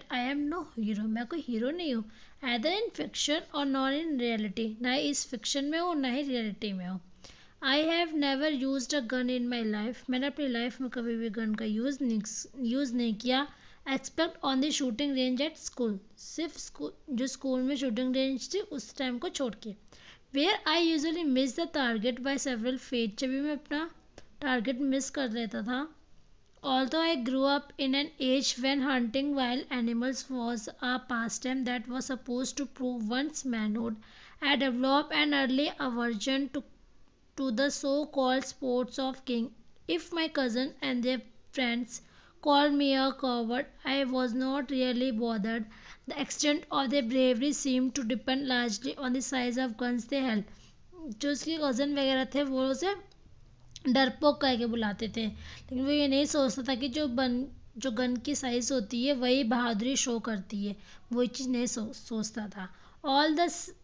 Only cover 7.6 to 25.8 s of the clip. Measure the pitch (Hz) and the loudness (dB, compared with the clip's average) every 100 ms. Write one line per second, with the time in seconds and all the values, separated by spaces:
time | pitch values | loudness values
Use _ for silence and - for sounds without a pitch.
7.6 | 269 285 320 339 339 311 285 269 311 277 | 2 4 4 2 2 2 2 2 2 2
8.6 | 269 269 233 294 220 254 247 254 240 240 | 0 0 0 -2 0 0 0 0 0 0
9.6 | 220 208 220 233 - 254 285 277 277 233 | 0 0 -2 -4 -2 0 0 0 0 0
10.6 | 247 - 254 247 233 226 226 208 220 214 | -2 -2 -6 -2 -2 0 -2 0 0 0
11.6 | 220 214 262 277 254 220 196 - - 277 | 0 0 0 0 0 0 -2 -6 -10 -4
12.6 | 233 262 277 240 233 208 247 254 285 - | 0 0 0 0 0 0 2 2 0 -8
13.6 | - - - 269 - - 330 - 277 262 | -20 -12 -4 -4 -4 -2 -2 0 0 2
14.6 | 294 - 262 220 285 262 254 254 302 311 | 2 0 0 0 0 2 2 2 -2 -4
15.6 | - - 233 196 - - - - 320 - | -10 -2 -2 -2 -8 -18 -12 -6 -6 -6
16.6 | - - 294 - - 233 262 - 269 254 | -14 -10 -10 -10 -6 -2 -2 -2 -2 0
17.6 | 254 277 269 220 254 262 269 262 - 392 | 0 0 0 0 0 2 0 -2 -4 -4
18.6 | 392 285 - - 262 247 359 - 254 - | -4 -8 -8 -4 -4 -2 -4 -2 -4 -4
19.6 | 220 196 - - - - - 277 330 427 | -10 -12 -16 -20 -20 -20 -4 2 2 2
20.6 | 311 330 330 320 311 330 311 254 269 - | 2 4 4 2 0 0 2 2 2 0
21.6 | 339 294 254 226 240 247 269 277 277 233 | -2 0 0 2 0 -2 -2 -2 -2 -2
22.6 | 240 254 - 240 226 208 262 269 294 294 | -2 -4 -2 0 0 -2 -2 0 -2 -2
23.6 | - 294 330 - - - - - 285 254 | -4 -4 -4 -10 -20 -20 -18 -6 0 0
24.6 | 220 247 277 269 269 294 254 226 226 233 | 0 0 2 2 0 -2 -2 -2 -4 -4
25.6 | 214 254 | -2 -2